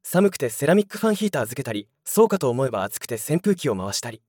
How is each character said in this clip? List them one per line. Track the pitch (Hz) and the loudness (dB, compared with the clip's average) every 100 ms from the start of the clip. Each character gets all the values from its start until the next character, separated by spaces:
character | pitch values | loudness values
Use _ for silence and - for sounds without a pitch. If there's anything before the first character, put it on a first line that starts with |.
寒 | - 180 202 | 0 2 2
く | - | 2
て | 123 | -6
セ | - 143 | 0 2
ラ | 190 | 4
ミ | 202 | 2
ッ | |
ク | - | -2
フ | 220 | 0
ァ | |
ン | 208 | 0
ヒ | 208 | -2
ー | |
タ | 143 | -2
ー | |
預 | 110 117 | -4 -6
け | |
た | 123 | -8
り、 | 104 - _ - | -8 -10 _ -2
そ | - | 4
う | - | 4
か | - | 4
と | 135 | 0
思 | 120 135 | 0 0
え | |
ば | 110 | -2
暑 | 101 - | -4 -6
く | - | -8
て | 113 | -8
扇 | - 160 | -2 0
風 | 202 185 | 0 0
機 | 147 | 0
を | 98 | -2
回 | 98 | -4
し | - | -6
た | 120 | -8
り | 110 | -14